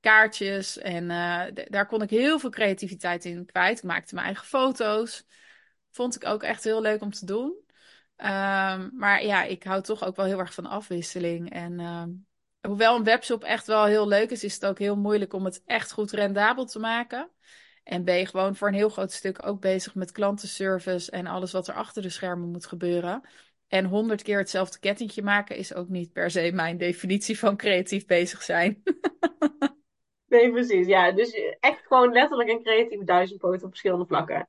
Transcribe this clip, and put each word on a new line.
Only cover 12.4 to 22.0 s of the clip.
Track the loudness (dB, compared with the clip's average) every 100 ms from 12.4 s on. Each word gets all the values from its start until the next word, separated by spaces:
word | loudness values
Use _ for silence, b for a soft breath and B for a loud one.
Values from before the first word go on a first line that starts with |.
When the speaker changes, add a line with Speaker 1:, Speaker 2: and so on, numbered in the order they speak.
| _ _ -6
Speaker 1:
hoewel | 4 4 4
een |
webshop | 4 2 2 -4
echt | -2 -4 2
wel | 4
heel | 6 4 4
leuk | 2 2
is, | -4
is | -8
het | -4 -4
ook | -2
heel | -2 0
moeilijk | 2 0 0
om | -4
het | -6 -6 _
echt | -4 -2
goed | -6 -4
rendabel | 0 0 2 2 2 -4
te | -6
maken. | -4 -4 -4 -10 -12 _ b b b b
En | -8 -4
ben | 2 2
je | 0
gewoon | 0 -2 0
voor | 0
een |
heel | 2 0
groot | 0 -6
stuk | -6 -6 -6 -6
ook | -2
bezig | 0 -2 -4
met | -8 -8
klantenservice | -2 -2 -2 -8 -6 -2 -2 -2 -6 -6
en | -8 -6
alles | -6 -4
wat | -4 -6
er |
achter | -8 -8 -8